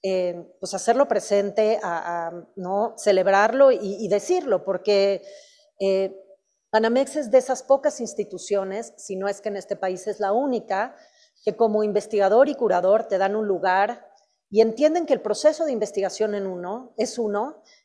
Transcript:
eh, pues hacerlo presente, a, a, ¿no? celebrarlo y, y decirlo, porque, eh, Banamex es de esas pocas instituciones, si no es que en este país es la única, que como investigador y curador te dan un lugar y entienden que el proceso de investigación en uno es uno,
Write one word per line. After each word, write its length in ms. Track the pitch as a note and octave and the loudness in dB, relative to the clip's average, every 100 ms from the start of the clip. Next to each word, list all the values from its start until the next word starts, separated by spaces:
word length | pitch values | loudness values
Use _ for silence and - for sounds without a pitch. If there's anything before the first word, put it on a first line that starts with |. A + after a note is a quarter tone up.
eh, 520 | F#3+ F#3 F3+ F3 E3+ _ | -4 -2 -2 -6 -12 _
pues 120 | F#3+ | -8
hacerlo 340 | F#3+ - A#3+ C#4 | -4 0 2 2
presente, 720 | G#3 - G3+ G3+ G3 G#3+ A3+ | 0 2 0 2 2 2 2
a, 460 | G3+ E3+ E3+ E3+ E3 | -2 -6 -4 -6 -6
a, 200 | F3 E3 | -10 -16
¿no? 400 | - F3+ G3 A3 - | -12 -4 -2 -2 -2
celebrarlo 760 | G#3 F#3+ F#3+ G3 G#3+ B3+ C4+ | 2 2 4 4 4 6 6
y, 60 | A#3+ | 6
y 280 | G3 G3 G#3 | -2 -6 -2
decirlo, 560 | G3+ - F4+ C#4+ F#3 | -2 0 -2 0 -2
porque, 580 | - F3+ G#3 G3+ G3 G3 - - _ _ _ _ | -2 -4 2 4 4 0 -6 -20 _ _ _ _
eh, 340 | G3 F#3+ F#3+ F#3+ - - _ _ _ | 0 0 0 -6 -20 -20 _ _ _
Banamex 460 | A3 A3+ A#3+ C4+ D4+ | 0 2 2 0 -4
es 140 | B3 | 2
de 80 | B3+ | 2
esas 240 | B3+ C4 | 2 -4
pocas 380 | - C4+ D4 C#4 | 0 2 2 -4
instituciones, 920 | A#3 - G3+ F3+ - G3+ F#3+ G3 A3+ - | -8 -8 -8 -10 -4 -4 -2 -8 -10 -16
si 200 | - F#3+ | -12 -6
no 120 | G3 | -6
es 120 | G3+ | -6
que 80 | A3 | -8
en 80 | G3+ | -8
este 200 | F#3 G3 | -8 -6
país 300 | F#3+ F#3 G3 | -4 -6 -6
es 140 | G3+ | -4
la 120 | G3+ | 0
única, 640 | A3 C#4+ A#3+ - G3 B3 - _ _ _ _ | 0 0 -4 -4 -4 -4 -8 _ _ _ _
que 120 | - G#3 | -6 0
como 260 | A3+ G#3+ | 2 2
investigador 680 | G#3+ G3+ - G#3 G3 A3 C#4 | 0 -2 -2 0 4 6 4
y 60 | |
curador 500 | C#4 A3 F3+ F#3 G#3+ | 2 0 2 4 2
te 140 | G#3+ F#3+ | 2 0
dan 180 | G3 G#3 | 0 0
un 100 | G#3+ | -2
lugar 600 | F3+ F#3 F#3 G#3 A#3+ - _ _ _ _ | -2 2 2 0 -2 -14 _ _ _ _
y 120 | G3+ | 2
entienden 460 | A3 A3 D4+ E4+ D#4+ | 2 4 2 2 0
que 60 | |
el 80 | A#3+ | -2
proceso 440 | G#3+ G#3+ D4+ D#4 | 0 2 2 2
de 80 | D#4+ | -2
investigación 600 | A#3 G#3 - F#3+ - A3 | -2 -4 -4 -4 -2 -4
en 120 | G3+ F#3+ | -2 -6
uno 480 | F3+ F3 A3 B3+ - | -8 -8 -10 -12 -6
es 220 | B3+ - | -4 -2
uno, 440 | G#3+ G3+ B3+ - _ _ | -4 -2 -4 -8 _ _